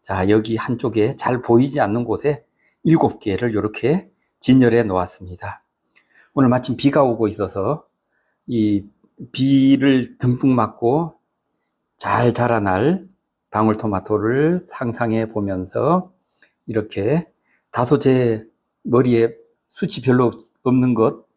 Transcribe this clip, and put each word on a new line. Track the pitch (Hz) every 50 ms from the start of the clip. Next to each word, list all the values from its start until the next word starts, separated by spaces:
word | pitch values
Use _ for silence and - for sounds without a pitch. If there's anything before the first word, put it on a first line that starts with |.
자, | _ - 95 95 92 98
여기 | 107 110 107 113 113
한쪽에 | 110 - - 123 117 - 120 104 110 104 117 135
잘 | - - - 127 123
보이지 | - - 117 117 131 143 143 147
않는 | 120 101 104 120 123
곳에 | 113 104 - - 143 147 143 _ _ _ _ _ _ _ _ _
일곱 | 170 160 160 - 113 - -
개를 | - 107 95 - 120 120 107
요렇게 | 101 95 - - - - 120 156 190 - _ _ _ _ _ _ _
진열해 | - - 131 131 127 120 110 120 117
놓았습니다. | 104 92 92 87 87 - - 92 90 87 - - 101 - - _ _ _ _ _ _ _ _ _ _ _ _ _ _ _
오늘 | 143 135 123
마침 | 123 127 - - 120
비가 | - 135 143 139 156 139
오고 | 127 117 110 113
있어서 | 104 95 - 101 90 - 98 95 110 151 156 _ _ _ _ _ _ _ _ _ _ _ _ _
이 | - 123 113 107 104 101 101 98 - _ _ _ _ _ _ - - -
비를 | - 131 135 139 135 135 135 139 127 131 139 135 131 123 123 -
듬뿍 | _ - 123 123 123 - 139
맞고 | 127 123 110 107 - - 120 117 131 156 170 160 - _ _ _ _ _ _ _ _ _ _ _ _ _ _ _ _
잘 | _ - - 104 110 120 120 110
자라날 | - 120 120 117 110 101 98 92 92 113 147 185 190 - - _ _ _ _ _ _ _ _
방울토마토를 | - 107 110 110 107 110 - 110 101 92 - - 107 104 101 110 123 135 151 160 180 180
상상해 | 175 - - - 131 120 113 - 123 113 110 113 113 110
보면서 | - 107 104 98 95 92 92 92 - 113 117 143 170 180 180 - _ _ _ _ _ _ - _ _ _ _
이렇게 | - 110 110 104 - - 101 98 113 143 170 170 _ _ _ _ _ _ _ _ _
다소 | - - 123 127 151 135
제 | - 135 131 127 127 117 113 110 110 _ _ _ _ _ _ _ _
머리에 | - 123 120 131 123 120 113 113 117 117 - _ _ _ _ _
숱이 | _ - - 208 - - - 120
별로 | 131 123 127 127
없-, | 117 110 - - - _ _ _
없는 | 131 131 127 127 127 120
것 | 110 110 131 - - _ _ _